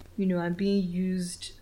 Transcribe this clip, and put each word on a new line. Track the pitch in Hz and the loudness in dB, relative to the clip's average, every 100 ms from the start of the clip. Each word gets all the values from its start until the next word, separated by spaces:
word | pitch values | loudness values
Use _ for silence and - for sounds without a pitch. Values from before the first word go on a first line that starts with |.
| - - | -10 -2
you | 190 | 2
know, | 175 | 2
and | 170 175 | 0 0
being | 196 202 180 | 2 2 2
used | 180 185 185 175 - - - | 0 0 0 -4 -8 -14 -10